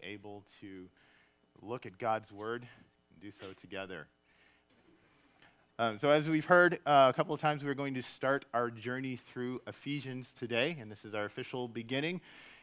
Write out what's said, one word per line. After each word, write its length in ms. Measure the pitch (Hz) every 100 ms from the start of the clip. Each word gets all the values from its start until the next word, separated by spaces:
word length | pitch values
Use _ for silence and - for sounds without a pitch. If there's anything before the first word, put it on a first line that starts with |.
able 400 | 90 104 104 101 98 -
to 300 | 101 95 92 _ _ _ _ _ _ -
look 240 | 98 123 113
at 120 | 90
God's 320 | 117 110 107
Word 340 | 101 107 120
and 580 | 123 - - _ _ -
do 100 | 98 -
so 140 | 98
together. 540 | 95 95 95 95 90 73 _ _ _ _ _ _ _ _ _ _ _ _ _ - _ _ -
Um, 200 | 113 107
so 120 | 143
as 200 | 151 151
we've 140 | 156
heard, 300 | 151 180 175 180 -
uh, 220 | 143 135
a 40 | 127
couple 180 | 151
of 60 | 151
times, 240 | 151 151
we're 100 | 143
going 200 | 139 139
to 80 | 131
start 420 | 120 - 131 139 -
our 160 | 120 120
journey 460 | 117 110 127 135 123 -
through 300 | - 123 127 -
Ephesians 680 | - 139 143 131 127 127 -
today, 380 | 120 117 139 165
and 140 | 107
this 140 | 107 110
is 100 | 107
our 80 |
official 460 | 104 - 127 131 123
beginning, 500 | 117 113 131 156 180 - - - -